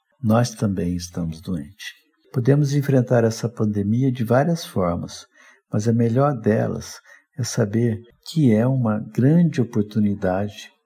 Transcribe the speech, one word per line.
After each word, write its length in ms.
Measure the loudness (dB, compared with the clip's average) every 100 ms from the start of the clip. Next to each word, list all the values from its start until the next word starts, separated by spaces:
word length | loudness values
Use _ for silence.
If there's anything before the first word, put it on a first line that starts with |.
| _ _
Nós 280 | 2 2 2
também 420 | -2 -2 -2 -2
estamos 460 | -4 -6 -6 -6 -8
doentes. 540 | -8 -8 -8 -16 -18 -18 _ _ _
Podemos 420 | -2 2 2 2 0
enfrentar 480 | 2 0 2 2
essa 240 | 2 0 -6
pandemia 640 | -2 -2 0 0 0 0
de 140 | -2 0
várias 400 | 2 2 -2 -4
formas, 600 | -2 -2 -2 -6 -14 -20 _ -20 _ _
mas 160 | -2 0
a 60 |
melhor 440 | 2 2 2 0 0
delas 580 | 0 2 0 -4 -10 -18 -20 -20 _ -8
é 80 | -6
saber 560 | -2 0 2 0 -2 -8 _ -6
que 240 | 2 4
é 140 | 4 2
uma 320 | 0 0 -2
grande 640 | -4 0 4 4 4 2
oportunidade 1080 | -2 -2 -2 0 0 0 -2 -2 -4 -10 -20 _